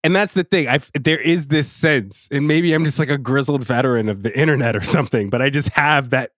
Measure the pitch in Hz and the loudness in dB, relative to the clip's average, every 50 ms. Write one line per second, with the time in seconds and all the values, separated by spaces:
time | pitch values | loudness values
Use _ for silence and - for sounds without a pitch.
0 | - 160 180 190 208 196 - 190 175 _ - 185 151 120 127 143 - - _ 147 | 2 2 2 2 0 0 0 -4 -2 _ 0 0 2 2 0 0 0 -2 _ -2
1 | 123 156 160 151 120 156 170 175 151 139 151 156 143 - - - - 160 151 131 | 0 0 0 0 2 0 0 0 0 0 0 0 0 -2 -4 0 0 2 2 2
2 | 101 98 - - - - 139 143 143 147 151 160 175 170 160 156 165 156 135 - | 0 -4 -12 -16 -12 -6 -4 -2 0 2 2 2 2 2 2 2 0 -2 -2 -2
3 | 156 127 143 139 127 117 131 139 139 131 143 139 123 - 131 123 127 131 123 117 | -2 -2 -2 -4 -2 -2 0 0 0 0 -2 -2 -2 -2 0 0 2 2 2 0
4 | 110 107 104 98 98 113 - 127 151 156 151 127 123 117 110 104 90 - - 165 | 0 -2 -4 -2 -4 -4 0 0 2 2 2 2 0 0 0 -2 -2 0 0 0
5 | 139 - - 120 104 98 98 120 127 143 139 147 143 - - - 147 147 151 143 | 0 0 0 -2 0 0 -2 0 0 0 0 0 -4 0 0 0 2 4 2 2
6 | 135 120 131 131 131 - _ | 2 0 -2 -2 -2 -4 _